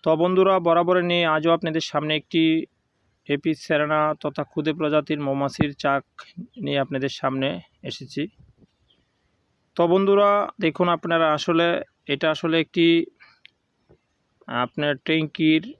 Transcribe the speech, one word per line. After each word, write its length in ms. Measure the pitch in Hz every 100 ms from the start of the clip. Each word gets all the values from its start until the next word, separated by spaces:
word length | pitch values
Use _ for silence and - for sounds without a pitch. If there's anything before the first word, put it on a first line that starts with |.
তো 60 | 165 160
বন্ধুরা, 440 | 175 185 190 190
বরাবরের 460 | 170 165 170 180 175
নিয়ে 200 | 175 165
আজও 260 | 156 160
আপনাদের 300 | 165 165 160
সামনে 320 | - 151 151 151
একটি 280 | - 165 160 160 - _ _ _ _ _ -
এপিস 300 | 143 160 151
সেরেনা 400 | - 151 151 151 151 151
তথা 220 | 151 139
ক্ষুদে 300 | 147 - 151
প্রজাতির 460 | 156 151 151 147 151
মৌমাছির 520 | 143 139 139 - 151
চাক 300 | 139 147 139 - - - - 233 -
নিয়ে 220 | 147 143
আপনাদের 300 | 135 135 135
সামনে 380 | - 135 135 135 175 - _
এসেছি। 400 | - - 131 - 170 _ - _ _ _ _ _ _ _ _ _ _ _ _ -
তো 60 | 170
বন্ধুরা, 420 | 185 196 196 202 208 202 -
দেখুন 280 | 170 - 175
আপনারা, 440 | 170 175 165 160
আসলে 340 | 151 - 165 170 170 - _ -
এটা 200 | 139 160
আসলে 240 | 156 170 165
একটি 260 | 147 180 165 170 - _ - _ _ _ _ _ _ _ _ _ _ _ -
আপনার 460 | 120 123 - 147 139
ট্যাঙ্কির 640 | - 160 156 - 156 160 202 -